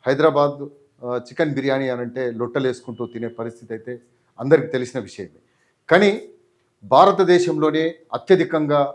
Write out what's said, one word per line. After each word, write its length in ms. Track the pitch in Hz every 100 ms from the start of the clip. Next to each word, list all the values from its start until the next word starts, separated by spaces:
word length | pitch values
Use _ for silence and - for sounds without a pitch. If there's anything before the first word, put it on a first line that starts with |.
| -
హైదరాబాద్, 640 | 135 151 143 143 143 143 - _ _
ఆ, 120 | 123 123
చికెన్ 380 | 123 127 160
బిర్యానీ 340 | 139 135 135 131
అనంటే 420 | 123 120 123 123
లొట్టలేసుకుంటూ 760 | 117 120 139 131 123 - 117 117
తినే 220 | 117 113
పరిస్థితి 460 | 110 113 110 113
అయితే 260 | 110 123 120 _ _ _ -
అందరికీ 260 | 127 151 -
తెలిసిన 340 | 131 123 131
విషయమే. 400 | 95 - 92 _ _ _ _ _ -
కానీ 320 | 170 202 220 - _ _ _ _ _
భారతదేశంలోనే 1080 | - 131 190 190 175 175 175 156 156 156 160 170 _
అత్యధికంగా 840 | 120 - 185 185 160 147 147 139